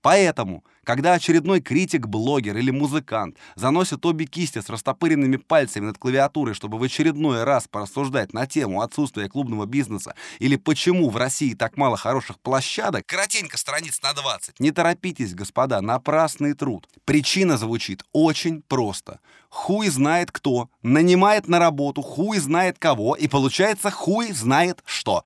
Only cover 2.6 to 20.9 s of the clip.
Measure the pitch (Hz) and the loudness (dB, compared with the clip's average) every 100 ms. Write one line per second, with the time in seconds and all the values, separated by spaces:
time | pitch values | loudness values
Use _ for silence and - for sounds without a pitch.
2.6 | 131 139 143 151 139 110 95 - - - | 0 0 0 -2 -4 -6 -6 -10 -20 -4
3.6 | 123 156 185 190 175 160 156 165 165 - | 0 2 0 0 -2 -2 -4 -4 -6 -6
4.6 | 101 113 - - 170 151 135 131 - 160 | -8 -6 -4 0 2 4 2 0 2 2
5.6 | 127 - 104 101 131 131 139 156 127 101 | 2 -4 -8 -4 -2 2 2 0 -4 -4
6.6 | 110 110 127 - 160 147 151 120 117 135 | -8 -4 -4 0 0 2 0 0 2 0
7.6 | - 104 101 - 139 131 98 110 135 156 | 0 -10 -8 -6 -4 -2 -4 -4 -4 -2
8.6 | 120 95 117 - 143 - 98 131 131 120 | -2 -2 -4 -2 -4 -4 -6 -4 -4 -4
9.6 | 104 135 117 104 - - - - 127 139 | -2 -2 -2 -6 -10 -14 -18 -4 0 0
10.6 | - 151 - 180 151 110 127 - 143 104 | 0 0 2 2 2 0 -2 0 -4 -2
11.6 | 113 - 170 110 110 131 - - - 135 | -4 0 0 0 -2 -2 -4 -10 -2 -2
12.6 | 131 - 220 135 - 180 202 226 165 - | -2 -4 -2 -4 -4 -4 -2 -2 -4 -8
13.6 | - 147 160 - 139 143 135 104 - _ | -6 -6 -6 -6 -4 -4 -4 -6 -8 _
14.6 | 143 151 165 175 185 165 110 87 98 - | 0 2 0 0 -4 -4 -6 -6 -6 -2
15.6 | 131 110 101 123 135 151 160 - 147 143 | 0 0 0 -2 0 2 2 0 -2 -2
16.6 | 151 104 - _ - 147 135 185 190 131 | -4 -6 -10 _ 0 2 2 2 2 2
17.6 | 110 117 - 98 - 143 160 147 170 160 | 0 -4 -6 -10 -4 2 2 2 -4 -6
18.6 | - 135 110 95 - - _ _ _ - | -4 -2 -2 -4 -14 -20 _ _ _ -12
19.6 | - 202 208 131 143 170 175 - 143 123 | -4 0 0 2 2 2 -2 -4 -2 -2
20.6 | 117 _ 117 | -2 _ 2